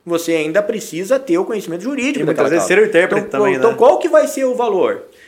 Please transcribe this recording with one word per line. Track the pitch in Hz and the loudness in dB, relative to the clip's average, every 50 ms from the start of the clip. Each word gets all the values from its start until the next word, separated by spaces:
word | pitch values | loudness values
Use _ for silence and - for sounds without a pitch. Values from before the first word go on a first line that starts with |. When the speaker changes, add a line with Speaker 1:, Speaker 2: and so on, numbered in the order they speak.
| - | -8
Speaker 1:
você | 170 170 165 165 170 165 | -4 -4 -4 -2 0 -2
ainda | 160 151 156 160 202 | 0 0 0 0 -2
precisa | 202 156 220 208 - - 151 160 190 190 262 262 | -2 -2 -4 -6 -8 -8 -8 -6 -2 0 -2 -2
ter | 262 - 170 175 | 0 0 0 0
o | 196 | 0
conhecimento | - 233 208 196 - 165 175 190 | -2 -4 -6 -6 -8 -8 -8 -6
jurídico | 254 294 262 240 285 302 254 185 | -6 -6 -4 -2 -2 -2 -2 -2
Speaker 2:
E | |
Speaker 1:
daquela | 156 - - - 135 | -2 0 0 0 2
Speaker 2:
muitas | 160 185 190 180 | 2 0 2 2
vezes | |
Speaker 1:
causa. | 185 202 | 4 4
Speaker 2:
ser | 220 | 4
o | 214 | 4
intérprete | - 165 180 175 196 208 202 - | 4 2 2 2 0 -2 -4 -2
Speaker 1:
Então, | - - | -2 0
Speaker 2:
também, | 208 196 - | 0 0 2
Speaker 1:
então, | 131 - - | 2 2 2
Speaker 2:
né? | - - | 2 4
Speaker 1:
qual | 226 269 - - | 4 4 4 4
que | - 330 | 2 2
vai | 311 311 277 - | 2 2 2 2
ser | - 269 269 | -2 -2 -2
o | 254 247 | -2 -2
valor? | - 254 226 202 180 151 139 - - - - _ _ - | -2 -2 -2 0 0 0 0 -2 -4 -8 -18 _ _ -20